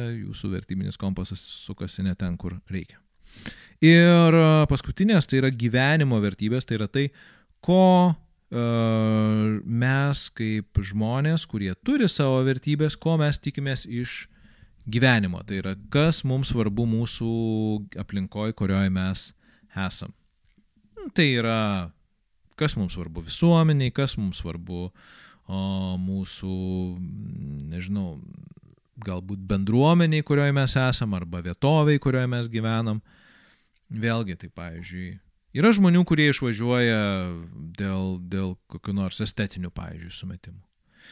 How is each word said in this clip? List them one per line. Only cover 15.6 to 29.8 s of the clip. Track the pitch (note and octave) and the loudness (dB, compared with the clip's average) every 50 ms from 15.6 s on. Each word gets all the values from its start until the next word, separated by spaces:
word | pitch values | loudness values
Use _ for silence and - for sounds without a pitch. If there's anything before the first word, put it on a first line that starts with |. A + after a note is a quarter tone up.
| F#2 | -4
yra, | F#2+ F#2+ G2+ - - | -6 -8 -8 -8 -2
kas | - C#3+ D3+ E3 D#3 - - | 0 2 2 2 2 0 -2
mums | C3 B2+ C3+ C3 - C3+ | -2 -2 0 0 0 0
svarbu | A#2+ G#2+ G#2 G2 A2+ A#2+ | 0 0 0 0 0 0
mūsų | A#2 A2+ A2+ A#2 A2+ - - A#2 A2+ A2+ A2+ A2+ A2+ A2 A2 A2 G#2+ G#2+ G#2+ G2+ G2 - F2+ - | 0 0 0 -2 -4 -4 -4 -4 -2 -2 0 0 0 0 0 0 0 -2 -2 -4 -8 -10 -12 -10
aplinkoj, | - G2+ G2+ F#2 - - G#2 G#2+ A2 A2 - | -6 -6 -6 -6 -4 -6 -6 -6 -6 -4 -2
kurioj | G2+ F#2+ F#2+ G2 G2 F#2+ | -2 0 2 2 2 2
mes | F#2 F#2 F#2 F#2+ F#2 - - - - _ _ _ _ _ _ _ - F#2+ F#2+ | 0 0 -2 -2 -4 -6 -8 -12 -16 _ _ _ _ _ _ _ -10 -8 -8
esam. | F#2 - - - - - _ _ _ _ _ _ _ _ _ _ _ _ _ _ _ _ A4 G4 C#4 - | -6 -8 -10 -12 -14 -16 _ _ _ _ _ _ _ _ _ _ _ _ _ _ _ _ -16 -16 -6 -2
Tai | - D#3+ C#3 | 0 2 2
yra, | B2+ A#2+ A2+ A#2 A2+ A2 A2 G#2 G2+ F#2+ F2 E2 - _ _ _ _ _ _ _ _ _ _ _ _ - | 2 0 0 0 -2 0 -2 -2 -2 -4 -6 -8 -12 _ _ _ _ _ _ _ _ _ _ _ _ -4
kas | D#3 D3 - | -2 -2 -2
mums | A2 G2 F2 - | -2 -4 -4 -4
svarbu | F#2 E2 D#2+ D#2 F2 D#2+ | -8 -10 -10 -10 -10 -10
visuomeniai, | D#2+ - - E3 E3+ E3+ E3 D#3+ D#3+ D3+ C#3 C3 A#2+ - | -8 -4 2 4 4 6 6 4 4 2 2 0 0 0
kas | - C#3 C3 - A#2 | -2 -2 -2 -2 -4
mums | G#2 F#2+ E2+ - - | -4 -4 -4 -6 -8
svarbu, | E2+ E2 E2+ F2 F#2 F2+ F2 F2+ F2+ - _ - - - - - - - _ _ | -10 -10 -10 -10 -8 -8 -8 -8 -8 -12 _ -20 -20 -20 -20 -20 -20 -20 _ _
o, | - F#2+ F#2+ F#2+ G2 F#2+ F#2+ F#2+ F#2 F#2 F2+ | -8 -6 -4 -4 -2 -2 -4 -4 -4 -4 -4
mūsų, | F#2 F#2+ F#2+ G2 F#2+ - - - F#2+ F#2+ F#2 F#2 F#2 F#2 F#2 F#2 F#2 F2+ F2+ F2+ F2+ E2 G2 G#2 G#2 - - - C#2 C#2 C#2+ C#2+ C#2+ D2+ | -4 -4 -4 -4 -6 -6 -10 -10 -8 -6 -4 -4 -4 -4 -2 -4 -4 -4 -6 -8 -10 -10 -10 -10 -10 -10 -10 -10 -10 -10 -10 -10 -10 -8
nežinau, | E2 F2+ F2+ F#2+ G2+ G2+ F#2+ F2 D#2 C#2 - - - - - - - - _ _ _ _ _ _ _ B2 A2 | -8 -8 -6 -6 -4 -4 -4 -6 -8 -12 -16 -18 -18 -20 -20 -20 -20 -20 _ _ _ _ _ _ _ -12 -10
galbūt | G2+ F2+ F2+ F#2 F#2+ G2+ G2 F#2+ | -8 -8 -8 -6 -8 -10 -10 -4
bendruomeniai, | F#2+ G2+ G2 G2 G#2 A2+ B2 | -2 -2 0 0 2 4 4